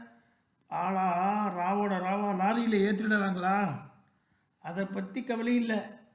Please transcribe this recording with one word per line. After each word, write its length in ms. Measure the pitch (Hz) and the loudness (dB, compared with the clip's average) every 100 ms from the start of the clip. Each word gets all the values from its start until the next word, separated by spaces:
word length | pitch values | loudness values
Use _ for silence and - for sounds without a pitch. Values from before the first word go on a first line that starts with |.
| - - _ _ _ _ - | -12 -20 _ _ _ _ -10
ஆளா 500 | 160 180 190 185 175 190 214 202 | -4 -2 0 0 2 2 2 0
ராவோட 440 | 180 180 202 202 185 | 0 0 2 2 0
ராவா 340 | 185 202 202 | 0 0 0
லாரியில 400 | 185 190 233 226 | 2 2 2 2
ஏத்திடலாங்களா? 960 | 208 202 202 220 214 196 180 180 202 190 131 - - _ _ _ _ _ _ | 2 2 2 2 2 2 0 0 2 0 -4 -10 -20 _ _ _ _ _ _
அதை 260 | 156 175 190 | -8 -4 -4
பத்தி 380 | 196 190 262 | -4 -6 -6
கவலை 320 | 247 226 233 247 | -4 -2 2 2
இல்ல. 440 | 226 214 - - - | 2 0 -4 -12 -20